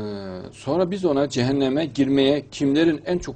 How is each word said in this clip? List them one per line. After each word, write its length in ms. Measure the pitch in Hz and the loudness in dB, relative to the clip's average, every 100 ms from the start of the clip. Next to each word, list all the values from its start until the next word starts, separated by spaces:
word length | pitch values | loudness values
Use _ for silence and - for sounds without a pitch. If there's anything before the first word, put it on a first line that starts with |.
| 104 101 95 92 90 | -8 -8 -10 -12 -14
sonra 400 | - 135 165 180 | -10 -2 0 0
biz 140 | 196 175 | 0 0
ona 240 | 143 143 | 2 0
cehenneme 560 | 127 123 139 135 143 156 | 0 0 2 0 0 -2
girmeye 640 | 139 135 139 135 147 - | 0 2 4 4 2 -2
kimlerin 500 | - 143 147 165 147 - | -2 0 4 2 2 -2
en 120 | 180 | -4
çok 180 | - | -4